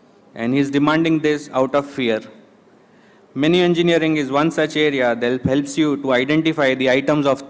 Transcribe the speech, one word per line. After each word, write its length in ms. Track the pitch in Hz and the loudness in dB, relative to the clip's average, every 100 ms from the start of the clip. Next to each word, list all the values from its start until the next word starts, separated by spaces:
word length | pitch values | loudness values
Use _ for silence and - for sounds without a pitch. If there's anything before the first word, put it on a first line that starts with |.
| _ _ _ - | _ _ _ -8
and 180 | 117 | -2
he 60 | 139 | 0
is 120 | 139 | 0
demanding 480 | 139 147 160 165 160 | 0 2 2 0 0
this 300 | 151 147 143 | 0 -2 -4
out 220 | 131 131 143 | -2 0 -2
of 100 | 143 | -4
fear. 360 | - 120 110 - - - _ _ _ _ _ _ _ _ 135 | -4 -2 -2 -6 -20 -20 _ _ _ _ _ _ _ _ -2
Menu 280 | 156 180 | 2 4
engineering 540 | 175 170 170 165 160 156 | 2 2 2 2 2 -2
is 140 | 131 | 0
one 180 | 139 156 | 0 0
such 240 | 160 156 151 | 0 -2 0
area 400 | 151 139 123 117 | 0 2 0 0
that 280 | 120 127 | -2 -2
helps 340 | - 139 139 - | 0 -2 -2 -2
you 180 | 151 139 | 0 0
to 140 | 139 | 0
identify 640 | 123 131 156 160 151 135 | 0 2 0 0 0 0
the 160 | 135 131 | 2 2
items 380 | 131 139 151 139 | 2 2 0 0
of 160 | 135 | -2